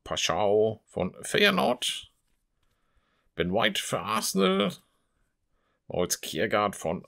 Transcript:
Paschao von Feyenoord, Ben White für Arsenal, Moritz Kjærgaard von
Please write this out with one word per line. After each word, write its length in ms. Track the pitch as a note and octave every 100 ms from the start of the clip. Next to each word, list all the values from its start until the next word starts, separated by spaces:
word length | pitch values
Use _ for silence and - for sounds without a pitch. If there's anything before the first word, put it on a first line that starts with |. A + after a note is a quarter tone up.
Paschao 800 | - D#2 - E2 G#2 G#2+ A2 G#2 _
von 280 | - F2+ -
Feyenoord, 920 | - - G3+ F#3 G#3+ - - - - _ _ _ _ _ _ _ _ _ _ _ _ -
Ben 180 | F2
White 280 | G2+ - -
für 200 | - G#2
Arsenal, 720 | F#2 G#3+ - F#3+ F#3+ G3 G3 - _ _ _ _ _ _ _ _ _ _ -
Moritz 320 | - F2+ -
Kjærgaard 560 | - D2+ G#2 A2 G#2 -
von 300 | D#2+ F2+